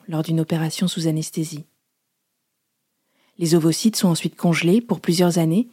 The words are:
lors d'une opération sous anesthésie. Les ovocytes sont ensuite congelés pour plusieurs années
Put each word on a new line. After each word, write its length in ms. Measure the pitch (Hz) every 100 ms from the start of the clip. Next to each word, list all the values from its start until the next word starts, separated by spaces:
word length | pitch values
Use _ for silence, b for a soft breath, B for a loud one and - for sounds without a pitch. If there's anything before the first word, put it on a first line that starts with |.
| -
lors 160 | 160
d'une 160 | 160 165
opération 480 | 160 165 160 - 180
sous 180 | - 160
anesthésie. 580 | 156 156 175 156 151 - _ _ _ _ _ _ _ _ _ _ _ _ _ _ _ _ -
Les 160 | 165
ovocytes 420 | 165 160 156 220 -
sont 120 | 180
ensuite 280 | 160 175 -
congelés 460 | 175 156 165 220
pour 200 | 233 170
plusieurs 360 | - 170 175 170
années 300 | 160 185 254